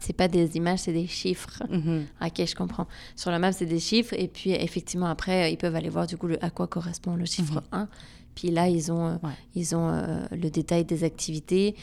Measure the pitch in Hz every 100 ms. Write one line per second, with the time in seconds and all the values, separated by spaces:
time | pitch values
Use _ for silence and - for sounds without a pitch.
0 | - 175 185 175 165 165 170 185 - 165
1 | 170 - 185 180 - - 247 180 160 160
2 | 147 - 165 - 170 - 180 - - -
3 | - - 180 170 185 190 170 165 - 226
4 | 233 185 180 - 190 180 170 180 - 180
5 | 175 156 - 185 165 165 175 160 160 165
6 | 170 170 175 160 170 - 175 175 175 170
7 | 180 170 170 - 156 156 - 185 208 -
8 | - - - - 175 165 180 170 160 170
9 | 165 165 156 135 - 175 165 165 165 160
10 | 160 160 147 170 165 151 156 170 165 160
11 | 160 - - 156 - 185 202 202